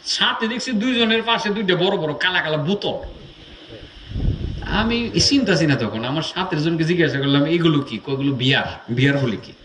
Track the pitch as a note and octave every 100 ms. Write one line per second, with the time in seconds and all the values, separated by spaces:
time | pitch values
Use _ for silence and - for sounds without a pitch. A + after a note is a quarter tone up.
0 | - - G#3+ B3 A3+ A#3+ - G#3+ B3 A#3+
1 | A3+ A3+ A3+ A3+ G#3+ G3+ G3 F3 F#3+ G3
2 | D#3 C#3+ F#3 F3+ D#3+ D#3 D3 G3+ E3 -
3 | - - - - - - - - - -
4 | - - - - - - - G3+ A3+ A#3
5 | A#3 E3+ - C#4+ A3 E3 D#3 C3+ A2 A2
6 | B2+ D3+ D#3 - F3+ D#3+ D#3 E3 D#3+ F3
7 | D#3 C3+ C#3 C#3+ D3+ E3+ E3 D3+ C3+ G#2+
8 | - C3+ C#3 B2+ C3 C3 F#2+ - - A#2+
9 | C#3 C#3 B2+ G2 - -